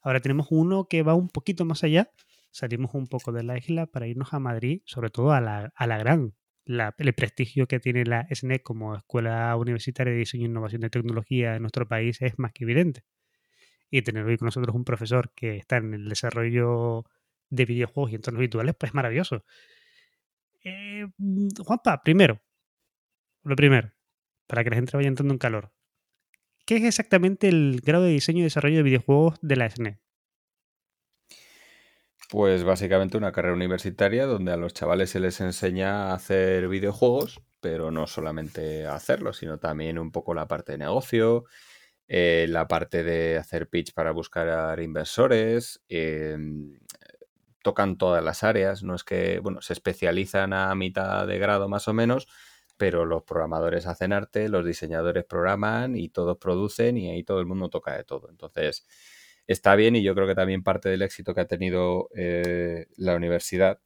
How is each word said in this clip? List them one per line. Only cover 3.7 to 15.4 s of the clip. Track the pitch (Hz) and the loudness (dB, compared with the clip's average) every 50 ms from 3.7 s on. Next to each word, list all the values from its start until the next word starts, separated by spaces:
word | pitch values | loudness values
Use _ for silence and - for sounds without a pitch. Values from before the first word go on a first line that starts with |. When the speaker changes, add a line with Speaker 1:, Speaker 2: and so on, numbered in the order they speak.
| 165 165 165 | -4 -4 -4
Speaker 1:
para | 160 _ 135 117 | -6 _ -8 -6
irnos | 117 120 123 135 - - | -6 -6 -6 -8 -6 -6
a | 147 | -6
Madrid, | 135 127 117 113 113 123 151 190 _ | -4 -4 -4 -2 -2 -2 -4 -4 _
sobre | - - 131 117 113 | -12 -10 -6 -6 -6
todo | - - 120 143 151 | -2 0 2 4 4
a | 135 | 4
la, | 120 110 104 104 101 - _ | 2 0 -4 -6 -8 -10 _
a | - 127 120 | -4 -2 -2
la | 113 107 | -2 0
gran. | 110 117 151 165 139 110 101 _ _ _ _ _ _ | 2 2 2 2 2 -2 -6 _ _ _ _ _ _
La, | - 123 120 113 107 - _ | -6 -2 -2 -2 -2 -4 _
el | 151 139 120 | 0 0 2
prestigio | - - 104 _ - 127 113 - 139 131 | 2 0 -2 _ -4 -4 -2 0 0 0
que | - - 127 | 0 0 -2
tiene | - 127 120 123 123 | -2 0 0 0 0
la | 117 120 117 117 - 139 | 0 0 -2 -2 -4 -6
sne | - - 127 131 131 _ | -6 -4 -4 -4 -4 _
como | - 117 110 110 107 107 | -6 -8 -8 -6 -8 -8
Escuela | 101 - _ - 120 113 113 113 113 117 117 117 | -10 -12 _ -4 -2 -2 0 -2 -2 0 0 0
Universitaria | 117 117 120 120 117 - - 123 - 131 123 120 | 0 0 -2 -2 -4 -4 -8 -4 -2 -2 0 0
de | 120 | -2
Diseño, | 117 - - 123 120 | -2 -4 -4 -6 -4
Innovación | 117 117 113 113 107 107 117 113 | -4 -4 -4 -6 -6 -6 -4 -6
y | 113 | -4
Tecnología | - 123 117 117 113 113 110 _ 131 127 120 117 113 | -4 -4 -4 -2 -4 -4 -4 _ 0 0 0 0 -2
en | 110 113 | -2 -4
nuestro | 113 - - 123 107 | -6 -4 -4 -4 -2
país | 120 113 113 117 117 - 127 | -2 -2 -2 -2 -4 -2 -4
es | 127 110 - | -4 -2 -2
más | 127 117 - | -6 -6 -6
que | - 123 | -6 -4
evidente. | 113 120 143 180 175 135 - - _ _ _ _ _ _ _ _ _ _ _ _ _ _ _ _ _ | 0 2 2 2 2 0 -4 -12 _ _ _ _ _ _ _ _ _ _ _ _ _ _ _ _ _
Y | - 135 107 | -2 -2 0
tener | - 110 110 107 | 0 -4 -4 -2
hoy | 110 117 | -2 -2
con | 113 - | 0 0
nosotros | 117 110 131 123 117 107 | -4 -2 -2 -4 -2 -2
un | 120 123 | -4 -2
profesor | - 123 110 117 107 120 127 120 - _ | -4 -4 -4 -2 0 0 0 0 -2 _
que | - | -8